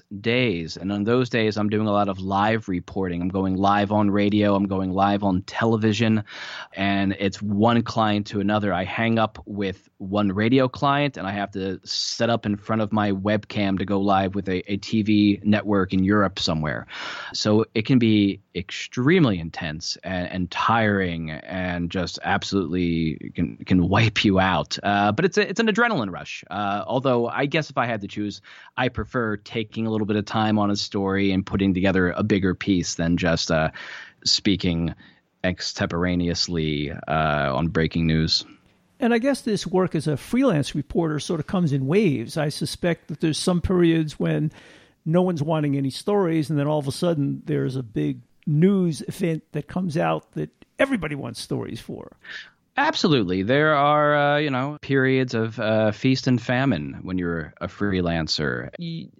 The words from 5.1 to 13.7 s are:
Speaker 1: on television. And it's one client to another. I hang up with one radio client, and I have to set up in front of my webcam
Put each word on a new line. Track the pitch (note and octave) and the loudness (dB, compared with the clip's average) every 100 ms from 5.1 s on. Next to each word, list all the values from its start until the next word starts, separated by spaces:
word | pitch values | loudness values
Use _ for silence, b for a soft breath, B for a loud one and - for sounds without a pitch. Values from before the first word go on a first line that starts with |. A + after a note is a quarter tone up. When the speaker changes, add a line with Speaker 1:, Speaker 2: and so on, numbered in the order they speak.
| G2+ G2+ | 2 2
Speaker 1:
on | F#2 | 0
television. | - - A#2 A2+ A2 G#2 A#2 A2 G#2 B B B B | -2 -2 0 2 2 2 2 2 -2 B B B B
And | E2 G2 G2 G2 G2 | -4 -2 0 0 0
it's | G2 G2 | -2 -2
one | G#2 G2+ A2+ A#2 | -4 2 4 4
client | A2+ - A2 G#2 G#2 | 0 0 0 0 -2
to | G#2 | -2
another. | G2 G#2+ G#2 | 0 0 0
I | F2+ F#2+ | -2 -2
hang | - A2+ A2+ | -2 0 2
up | A2 - - | 0 -2 -12
with | G2+ G2 F#2 _ - | -4 -4 -6 _ -14
one | G2 G2+ G#2 | -4 0 0
radio | F#2+ A2 C3 C3 | 2 2 4 2
client, | - C#3+ C#3 C#3+ C3+ | 0 0 0 0 -4
and | F#2 | -6
I | |
have | G2+ G2+ | -4 -6
to | G2+ F#2+ F#2 | -4 -6 -6
set | - - - - A#2 | -8 -6 -6 -2 0
up | A2+ A2+ | 0 0
in | G2+ | -4
front | - A2 | -2 -2
of | G#2 | 0
my | G#2+ G#2 | 0 0
webcam | G2 G2 G#2+ - A2+ G2+ | 0 0 0 -2 -4 -2